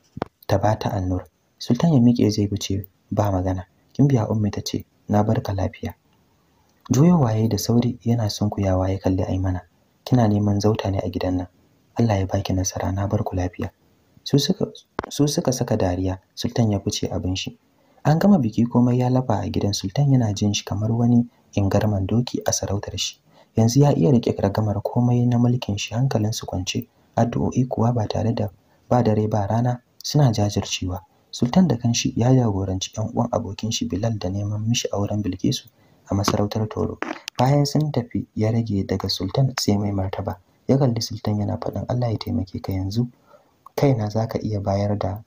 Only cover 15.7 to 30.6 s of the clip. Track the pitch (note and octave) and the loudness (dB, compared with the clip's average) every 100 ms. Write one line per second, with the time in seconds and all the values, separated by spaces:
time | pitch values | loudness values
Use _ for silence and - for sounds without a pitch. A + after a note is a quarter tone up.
15.7 | A2+ F#2 F2+ F#2 F#2+ _ - - - A2 | 0 0 0 -2 -4 _ -8 -4 0 2
16.7 | G2+ G#2 - - - F#2 F#2 - - _ | 2 -2 -4 -4 -4 -4 -4 -8 -14 _
17.7 | _ _ _ C#3+ D#3+ G3 F#3+ A#2 A2 A#2 | _ _ _ 0 4 6 4 4 0 2
18.7 | B2 B2 B2 B2 B2+ C3 G2+ F#2+ G2 G2+ | 4 2 2 2 2 0 -2 -2 -2 0
19.7 | - G2 - C#3+ C3 A2 G2+ G#2 G#2 - | -2 -4 0 4 4 2 0 0 0 -4
20.7 | G2 A2 A#2 A#2+ A#2+ A#2+ _ _ - G2 | -4 -2 2 4 4 2 _ _ -2 2
21.7 | G2+ G#2+ G#3 F#2 A2+ C3 - - - - | 2 2 0 0 0 -2 -4 -2 -2 -2
22.7 | G2+ - G2 - - _ _ _ - A2+ | -4 -6 -8 -8 -10 _ _ _ 2 4
23.7 | C3 C#3+ C#3 D#3+ A#2 - - G2+ - G#2+ | 6 4 4 4 4 2 0 0 0 0
24.7 | G2+ - A#2+ B2 A#2+ A#2+ A#2+ A#2+ B2 - | -2 -2 0 2 2 2 4 2 2 -2
25.7 | G2+ - A2 C3+ A2+ G#2+ - - F#2+ F2+ | -6 -4 -2 0 0 -2 -4 -6 -6 -4
26.7 | - - _ _ - A#2+ C3+ C#3+ B2 C3 | -6 -8 _ _ 0 0 0 -2 0 -2
27.7 | - A2+ A#2+ G#2 - A2 A2+ G#2 _ _ | 0 0 0 -2 -2 -2 -2 -4 _ _
28.7 | _ - B2 A#2 G#2+ G#2+ A2 G2+ A2+ B2 | _ 0 2 4 2 2 0 0 0 0
29.7 | A#2+ _ _ - D3 C3+ G#2+ G#2 G2+ | -2 _ _ 0 4 4 4 0 0